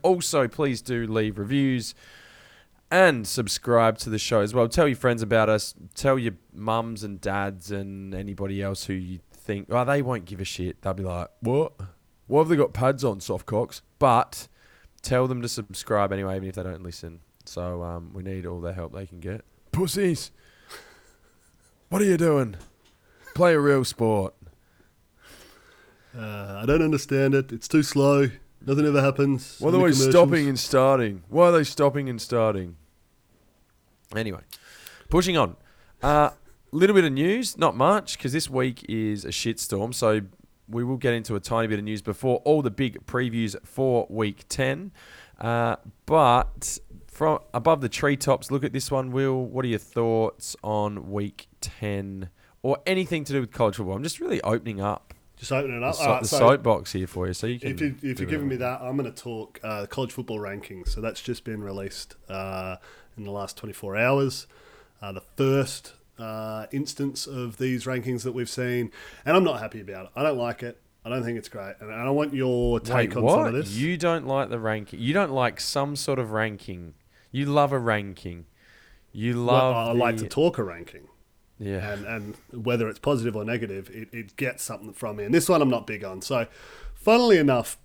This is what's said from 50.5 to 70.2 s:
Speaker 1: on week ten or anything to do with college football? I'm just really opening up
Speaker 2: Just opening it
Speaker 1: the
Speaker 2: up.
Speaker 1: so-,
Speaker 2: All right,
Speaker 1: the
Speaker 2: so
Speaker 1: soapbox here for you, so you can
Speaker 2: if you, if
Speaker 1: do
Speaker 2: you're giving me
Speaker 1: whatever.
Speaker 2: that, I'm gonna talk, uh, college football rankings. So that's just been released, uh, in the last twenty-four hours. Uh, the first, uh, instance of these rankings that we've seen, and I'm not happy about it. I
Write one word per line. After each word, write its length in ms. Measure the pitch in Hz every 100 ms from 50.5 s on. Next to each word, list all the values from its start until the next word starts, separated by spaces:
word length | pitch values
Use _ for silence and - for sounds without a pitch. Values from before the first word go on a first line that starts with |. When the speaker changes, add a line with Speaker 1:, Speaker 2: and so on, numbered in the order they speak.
| -
Speaker 1:
on 460 | 107 107 104 101 71
week 380 | 101 101 - - -
ten 680 | - - 104 101 98 95 92 _ _ _
or 160 | 127 139 -
anything 380 | 190 185 165
to 100 | 143
do 60 | 139
with 100 | 120
college 240 | - 113 98
football? 180 | 95 95
I'm 80 |
just 160 | 151 -
really 220 | 349 196
opening 400 | - 113 113 98
up 320 | 101 - _ - _ _
Speaker 2:
Just 140 | -
opening 260 | 135 139 120
it 20 |
Speaker 1:
the 40 | 127
Speaker 2:
up. 80 | 160
Speaker 1:
so-, 80 |
Speaker 2:
All 60 | 143
right, 120 | -
Speaker 1:
the 60 | 110
Speaker 2:
so 100 | 143
Speaker 1:
soapbox 540 | 120 139 127 98 -
here 140 | 95 92
for 200 | 90 92
you, 60 |
so 140 | 87 113
you 120 | 123
can 100 | -
Speaker 2:
if 100 | -
you, 60 | 151
if 140 | 131
Speaker 1:
do 60 | 139 127
Speaker 2:
you're 60 | 135
giving 180 | 151 139
me 80 | 127
Speaker 1:
whatever. 240 | 123 131
Speaker 2:
that, 60 | 127
I'm 80 | 139
gonna 140 | 123
talk, 480 | - 123 113 110 -
uh, 220 | 110 104 101
college 240 | - 123
football 280 | - 117 107
rankings. 500 | 101 101 - 95 87
So 100 | 107
that's 200 | 110 95
just 220 | - 117
been 200 | - 107
released, 520 | 101 98 98 - - - -
uh, 480 | 95 95 95 92 92 - - - -
in 60 | 101
the 60 |
last 260 | 101 95 -
twenty-four 400 | 110 - 101 101
hours. 500 | 123 139 135 - - _ - - _ _
Uh, 100 | 101
the 100 | 95 - -
first, 580 | 135 139 131 - - - _ _
uh, 480 | 110 110 110 110 107
instance 540 | 139 147 - 139 135 -
of 300 | 131 123 110
these 280 | 131 127 131
rankings 360 | 127 117 123
that 80 | 127
we've 160 | 123 117
seen, 420 | - 123 123 113 - - - -
and 100 | 180
I'm 80 |
not 160 | 170 117
happy 220 | 110 110
about 240 | 98 95 95
it. 60 |
I 60 | 127